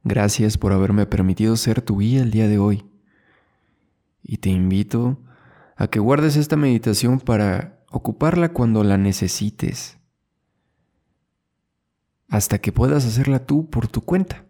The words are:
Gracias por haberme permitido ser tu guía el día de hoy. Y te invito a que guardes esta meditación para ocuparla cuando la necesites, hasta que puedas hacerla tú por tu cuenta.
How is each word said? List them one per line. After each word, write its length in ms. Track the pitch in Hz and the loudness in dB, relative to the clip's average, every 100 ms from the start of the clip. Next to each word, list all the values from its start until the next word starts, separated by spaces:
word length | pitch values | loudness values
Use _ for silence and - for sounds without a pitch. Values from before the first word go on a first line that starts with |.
Gracias 540 | - 104 104 - 107 - | -2 0 0 2 0 0
por 160 | 101 | 0
haberme 320 | 95 95 104 101 | 2 2 0 0
permitido 500 | 107 92 92 110 113 | 0 0 0 0 0
ser 280 | - 110 | 0 -2
tu 160 | - 101 | -2 -2
guía 240 | 107 131 | 2 2
el 80 | 120 | 2
día 160 | 110 107 | 2 2
de 100 | 104 | 2
hoy. 320 | 104 104 - _ _ _ _ _ _ _ _ _ _ _ _ _ | 2 0 -6 _ _ _ _ _ _ _ _ _ _ _ _ _
Y 140 | - 110 | -12 -4
te 120 | 95 | -2
invito 760 | 92 92 95 107 117 120 139 - - - - _ - | 0 2 0 0 -2 -2 -4 -10 -20 -20 -20 _ -6
a 120 | - | -2
que 120 | 110 | 0
guardes 360 | 107 143 156 147 | 2 2 2 2
esta 200 | 147 151 | 0 0
meditación 640 | 143 117 113 104 120 131 | 2 0 0 0 0 0
para 680 | - 110 104 92 - - _ | 0 0 2 -2 -6 -14 _
ocuparla 640 | - - 104 156 175 170 | -8 -6 -2 0 0 0
cuando 300 | 170 117 110 | 0 0 2
la 140 | 104 98 | 2 2
necesites, 1040 | 98 95 92 - 104 - - 123 - - _ _ _ _ _ _ _ _ _ _ _ _ _ _ _ _ _ _ _ _ _ _ _ | 2 0 -4 -4 -6 -4 -6 -6 -14 -20 _ _ _ _ _ _ _ _ _ _ _ _ _ _ _ _ _ _ _ _ _ _ _
hasta 320 | 104 - 101 | -2 0 -2
que 120 | - | -2
puedas 340 | - 127 147 120 | 0 0 2 0
hacerla 400 | 113 135 135 127 | 0 0 -2 0
tú 240 | 147 160 | -2 -2
por 180 | 120 113 | -4 -4
tu 140 | - | -6
cuenta. 460 | - 185 185 - - | -2 -2 -2 -8 -16